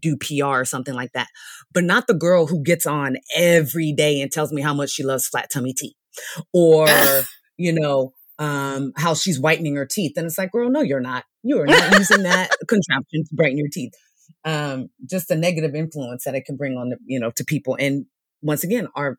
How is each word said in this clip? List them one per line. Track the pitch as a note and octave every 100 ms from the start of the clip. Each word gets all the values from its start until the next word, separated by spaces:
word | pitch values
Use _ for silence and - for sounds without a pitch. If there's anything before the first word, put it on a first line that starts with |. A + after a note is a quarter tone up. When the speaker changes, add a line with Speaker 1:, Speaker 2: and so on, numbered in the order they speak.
Speaker 1:
do | D#3+ C#3+
P | - C#3+
R | C#3 C3
or |
something | B2+ C3+ B2+
like | B2+ B2
that, | B2+ A#2 - - - _
but | F3+
not | F3 A3 B3
the |
girl | E3+ E3+ F3+ D3+
who | E3+
gets | C#3+ E3
on | D#3 D3 C#3 C3 - D#3
every | F3 E3+ C#3+ E3 D#3
day | C#3+ D3+ C#3+
and | C3+
tells | D#3+ D3+
me | D3+
how | D3
much | C#3+ C#3
she | -
loves | C3+ C3 -
flat | B2 -
tummy | C#3 B2+
tea | C3 D3 _ _ - - - -
or, | F3+ E3 D#3 D#3
Speaker 2:
<laughs> | C#3+ C#3 C3+ C3 - _ -
Speaker 1:
you | E3+
know, | D#3+ D3 C#3 C3 _ _ -
um, | D3+ C#3+ C#3 C3+ C3+ D3
how | E3
she's | D#3 F#3+ C3
whitening | D3+ D#3 C#3+ C#3+
her | C3+
teeth. | - E3 -
And | E3
it's | D#3+
like, | F#3
"Girl, | A#3 A#3+
no, | C#4
you're | A3+ C3+
not. | B2+ B2 - _
You | A#3+ C4+
are | F3
not | B4 - -
using | G3 -
that | F#3 F#3 - -
Speaker 2:
<laughs> | D#3+
Speaker 1:
contraption | G#3+ D#3 C3+ - D#3
to | D#3
brighten | D3+ D3+ C#3
your | D3
teeth." | F3 B2 _ _ _ _ _
Um, | D#3+ D#3 D3 C3 B2 _ C3
just | F#3 -
the | E3
negative | E3+ D#3+ D#3
influence | D3+ D#3+ D3+ B2 B2
that | C#3
it | C3
can | C3 C3+
bring | C#3 B2+
on, | B2
the, | B2 -
you | C3
know, | A2+ -
to |
people. | - D3+ - B2
And | C#3 C#3 - _ _ _
once | D3+ D3
again, | E3+ A#3+ F#3
our, | C#3 C#3+